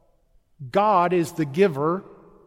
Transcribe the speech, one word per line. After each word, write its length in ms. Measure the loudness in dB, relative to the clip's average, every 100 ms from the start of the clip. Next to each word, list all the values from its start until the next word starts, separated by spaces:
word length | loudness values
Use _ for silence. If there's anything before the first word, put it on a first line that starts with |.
| _ _ _ _ _ -20 -4
God 400 | 0 2 2 2
is 180 | 0 -2
the 120 | -4
giver 580 | -4 2 0 2 -2 -4 -8 -20 -20 -20